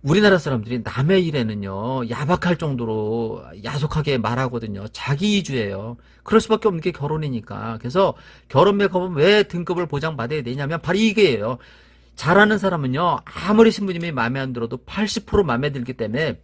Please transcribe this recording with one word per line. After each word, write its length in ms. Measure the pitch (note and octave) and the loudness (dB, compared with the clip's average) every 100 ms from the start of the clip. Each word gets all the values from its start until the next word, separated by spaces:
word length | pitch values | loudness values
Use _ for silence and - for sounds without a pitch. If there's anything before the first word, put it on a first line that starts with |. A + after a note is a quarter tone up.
우리나라 360 | C#3 F3+ G#3 F#3+ | 2 4 6 6
사람들이 440 | D3+ B2 A2 B2 | 2 -2 -2 -6
남의 420 | A2 A2+ C#3+ F#3+ E3+ | -6 -2 2 4 2
일에는요, 840 | C#3+ A2 G#2 G2 F#2+ A2+ C3 A#2+ | -2 -2 -4 -6 -6 -4 -4 -6
야박할 480 | A#2+ C#3+ F3 F3+ E3+ | -6 -2 0 0 -2
정도로 840 | D#3+ C3 A#2 A2 G#2+ A#2 A2+ G2+ B1+ F#2+ | -2 -4 -4 -4 -2 -4 -4 -8 -14 -14
야속하게 540 | A2 C#3+ D3 D#3 D3 C3 | -8 -4 -2 -2 0 0
말하거든요. 680 | G#2+ A#2+ C3 A#2+ A2+ G2 G#2+ | 0 -2 -2 -4 -8 -10 -12
자기 460 | - - C#3+ G#3 G3+ | -10 -4 -2 2 0
이주예요. 580 | D#3 C3 G2+ F#2+ A2 A#2+ _ _ | 0 -4 -4 -6 -10 -14 _ _
그럴 180 | - A3 | 2 2
수밖에 280 | A3 A3 A3 | 4 2 2
없는 120 | E3+ | 0
게 120 | F3+ | -4
결혼이니까. 880 | - C#3+ D#3 D3+ A#2+ - G2+ A2 A2+ | -4 -6 -4 -4 -6 -8 -10 -8 -8
그래서 340 | B2 E3 F#3+ - - - _ | -2 2 2 0 -16 -20 _
결혼 280 | C3 F#3 G3+ | 4 4 4
메이크업은 400 | G3+ F#3 F#3 D#3 | 0 0 -2 2
왜 260 | E3+ G#3 | 4 6
등급을 440 | G3+ F3 F3 F3+ E3+ | 2 -4 -4 -2 -2
보장받아야 560 | C#3+ D#3+ D3 A#2+ D#3 | -4 -4 -4 -4 -4
되냐면 380 | A#2+ C3 C#3 E3 | -6 -6 -4 -4
바로 160 | - F#3 | 0 2
이게예요. 640 | A3 G3+ F#3+ A2 G#2+ B2+ - - _ _ _ | 4 4 4 2 -2 -6 -12 -20 _ _ _
잘하는 440 | - C3+ F#3+ G#3 G#3 | -6 4 6 6 4
사람은요, 600 | F#3+ E3+ C3 C3 F3 C#3 | 0 0 -2 0 0 -2
아무리 480 | - - F3 G#3+ A3+ | -6 -10 0 6 6
신부님이 400 | - G3+ E3+ E3+ | 6 -6 -4 -6
마음에 260 | C#3 A#2 C3+ | -2 -2 -2
안 140 | C3+ | -4
들어도 240 | B2 A#2 B2 | -4 -6 -8
팔십 480 | - - G#3 A3 - | -8 -4 -4 -4 -2
프로 160 | G3+ | 0
마음에 280 | E3+ A#2+ C#3+ | 2 0 -2
들기 220 | C#3 A#2+ | -4 -8
때문에 460 | B2+ A2 B2 D#3 - | -6 -4 -2 -4 -6